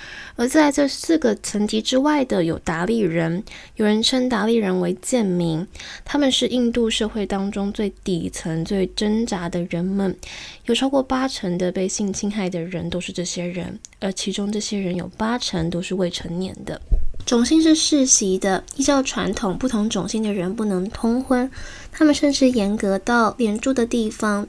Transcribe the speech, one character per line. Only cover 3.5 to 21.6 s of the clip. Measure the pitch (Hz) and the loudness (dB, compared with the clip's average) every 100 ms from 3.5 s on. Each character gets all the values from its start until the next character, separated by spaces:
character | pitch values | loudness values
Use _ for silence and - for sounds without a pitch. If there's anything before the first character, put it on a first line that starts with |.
| - - - | -14 -20 -2
有 | 214 | 2
人 | 214 | 2
称 | 233 262 254 | 2 2 0
达 | 233 214 | 0 2
利 | 233 | 2
人 | 208 185 | 2 0
为 | 175 185 | 0 -2
贱 | - 254 202 | -2 0 2
民， | 180 170 160 190 - - - - | 2 0 -2 -4 -10 -16 -14 -4
他 | 285 | 2
们 | 277 | 2
是 | 254 254 | 2 0
印 | 247 240 | 2 0
度 | 240 226 | 2 0
社 | 220 214 | 0 -2
会 | 220 196 | -2 -4
当 | 196 196 | -2 -4
中 | 202 202 | -4 -4
最 | 208 208 - - | -2 -4 -4 -4
底 | 175 180 | -2 -4
层、 | - 175 160 | -6 -4 -4
最 | 165 196 185 | -2 0 -2
挣 | - 208 214 233 | 0 0 0 0
扎 | 190 170 | -2 -2
的 | 175 175 | -4 -4
人 | 170 | -2
们， | 180 196 196 185 - - - - - | -2 0 -2 -2 -10 -14 -16 -12 -2
有 | |
超 | 233 269 | 0 2
过 | 269 | 0
八 | 262 254 262 | 0 0 -2
成 | - 190 175 | -4 -4 -2
的 | 180 | -2
被 | 180 190 | 0 -2
性 | - 202 | -2 -4
侵 | 202 208 | -2 -4
害 | 208 185 | -2 -4
的 | 185 | -4
人 | 170 180 170 | -6 -6 -4
都 | 180 | -4
是 | 175 | -6
这 | 180 175 | -6 -6
些 | - 175 | -6 -6
人， | 180 175 196 - - | -6 -8 -12 -18 -8
而 | 220 | -6
其 | 190 - | -4 -4
中 | 190 202 | -4 -4
这 | 214 | -4
些 | 202 208 | -4 -4
人 | 190 180 | -2 -4
有 | 180 - | -8 -4
八 | 220 247 | -2 -2
成 | - 180 165 | -2 -2 -2
都 | 175 | -2
是 | 180 185 | -4 -2
未 | 175 | -2
成 | 175 170 170 | -4 -8 -6
年 | 185 - - | -6 -8 -10
的。 | - - - - - - | -10 0 4 4 2 2
种 | 240 247 | 2 6
姓 | 320 | 6
是 | 320 311 | 6 6
世 | - 302 262 | 4 4 6
袭 | - 202 185 | 4 4 2
的， | 196 185 - - | 2 0 -2 -2
依 | |
照 | 277 277 | 2 2
传 | 269 - 180 | 2 -2 -2
统， | - 208 175 | 0 -2 -2
不 | 262 | -2
同 | 233 214 | 0 0
种 | 220 175 | 0 -2
姓 | 220 | -2
的 | 214 | -2
人 | 202 175 233 | 0 -2 -2
不 | |
能 | 214 185 185 | 0 0 -2
通 | - 226 240 | -2 0 0
婚， | 262 247 262 - | 2 0 0 -4